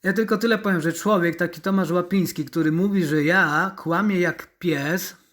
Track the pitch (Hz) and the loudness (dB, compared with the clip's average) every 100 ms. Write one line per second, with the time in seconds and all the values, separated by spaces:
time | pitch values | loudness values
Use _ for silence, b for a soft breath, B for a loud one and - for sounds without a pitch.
0 | 180 190 220 214 226 214 214 180 156 165 | 0 0 0 0 0 0 0 0 0 -2
1 | 202 208 170 165 175 175 190 196 175 175 | 0 2 2 0 -4 -4 -2 0 2 0
2 | 175 196 165 - 143 170 156 156 196 196 | 0 0 0 -2 -6 0 0 2 2 2
3 | 160 151 147 185 170 151 190 190 160 170 | 2 2 2 2 2 2 -2 -4 -4 0
4 | 208 190 175 156 - _ 180 147 139 180 | 0 2 0 -2 -12 _ -2 -2 -2 -4
5 | - - _ | -6 -14 _